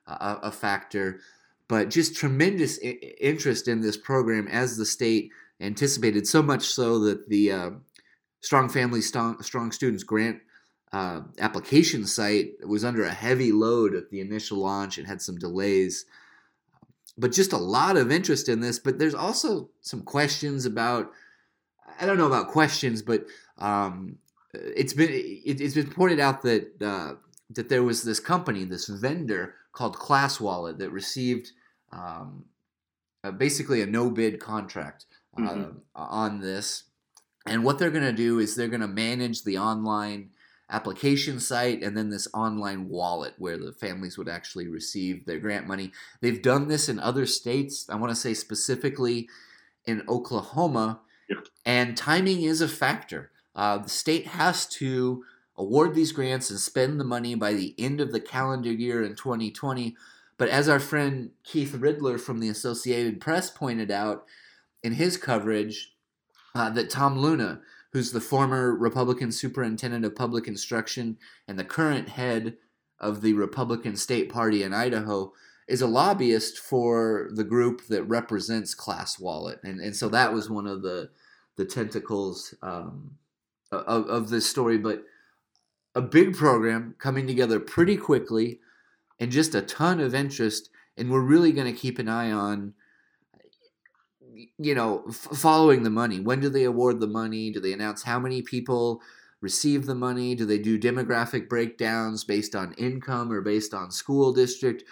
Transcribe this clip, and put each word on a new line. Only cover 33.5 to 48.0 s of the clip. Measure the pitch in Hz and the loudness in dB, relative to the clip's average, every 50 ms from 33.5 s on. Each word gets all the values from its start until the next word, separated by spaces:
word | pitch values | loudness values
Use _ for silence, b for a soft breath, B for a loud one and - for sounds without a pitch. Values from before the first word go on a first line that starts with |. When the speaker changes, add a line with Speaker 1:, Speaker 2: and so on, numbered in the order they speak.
| 143 - 139 135 139 117 | 0 -2 0 0 2 2
Speaker 1:
a | 104 | 2
no-bid | 98 107 117 120 123 110 110 113 110 101 - | 0 0 0 0 0 2 2 0 0 0 -4
contract, | - - 107 107 101 95 - 92 71 71 - _ - b b b b b _ | -10 -8 -8 -8 -8 -8 -10 -10 -10 -10 -14 _ -20 b b b b b _
uh, | - | -6
Speaker 2:
Mm-hmm. | 113 92 87 104 80 76 - - - _ _ | -4 -4 -4 -6 -8 -10 -12 -18 -20 _ _
Speaker 1:
on | - 78 - 87 110 110 104 101 101 | -12 -10 -6 -4 -2 -2 -2 -2 -4
this. | 95 95 95 101 101 - - - - _ _ _ _ _ _ - _ _ _ _ _ | -6 -6 -6 -6 -6 -6 -8 -8 -12 _ _ _ _ _ _ -20 _ _ _ _ _
And | - 110 113 113 | -2 0 2 4
what | 131 143 | 2 4
they're | 143 180 165 | 4 2 2
gonna | 151 160 139 131 117 | 2 2 0 2 2
do | 107 117 117 117 113 | 2 2 2 4 2
is | 107 104 - | 2 0 0
they're | 120 117 113 | -4 -4 -2
gonna | 120 117 107 | -2 -4 -4
manage | 101 98 107 113 113 123 123 123 120 117 - - | -4 -2 -2 -2 -2 -2 -2 -2 -4 -4 -4 -4
the | 104 95 | -4 -2
online | 92 101 110 110 110 110 107 107 104 104 104 104 101 98 95 b b b b b b b b | 0 0 0 0 0 -2 -2 -2 -2 -2 -4 -8 -10 -14 -18 b b b b b b b b
application | - 110 - 104 95 - - 139 139 139 - 151 135 123 | -8 -6 -6 -6 -6 0 2 2 2 2 0 -4 -4 -4
site | 117 - 127 120 123 123 117 - - | -4 -2 -2 0 0 0 0 0 -4
and | 104 104 | -4 -2
then | 107 107 107 | -2 -2 -4
this | 104 98 - - - | -4 -6 -8 -6 -4
online | 110 113 113 107 104 104 101 98 95 95 92 | -2 -2 -2 -2 -4 -4 -6 -6 -6 -8 -6
wallet | 87 87 87 87 87 80 73 64 - | -4 -2 -2 -2 -2 -4 -6 -8 -10
where | - 90 87 85 | -8 -6 -6 -6
the | 80 - - - | -6 -8 -12 -12
families | - 113 98 90 95 95 90 - | -8 -8 -8 -6 -8 -10 -10 -10
would | 98 90 - | -10 -8 -8
actually | 85 87 - - - 92 87 | -8 -10 -12 -12 -10 -10 -8
receive | 85 82 80 80 - - 101 92 90 90 87 - | -8 -8 -10 -10 -8 -6 -4 -4 -4 -4 -4 -6
their | 92 82 | -8 -8
grant | 80 90 107 104 98 - | -6 -4 -4 -4 -4 -6
money. | 95 98 95 95 95 B B B B B B | -6 -8 -8 -8 -10 B B B B B B
They've | - 120 120 123 | -2 -2 -2 2
done | - 131 127 139 143 151 | 2 4 4 4 2 0
this | 151 147 - - | 0 -2 0 -2
in | 120 | -4
other | 101 - 117 123 139 131 | -2 -2 0 0 0 0
states, | 127 - - - 120 123 139 139 139 - - - - | 0 -2 -4 -2 -2 -2 -2 -2 -4 -8 -12 -10 -8
I | 107 | -6
wanna | 107 | -4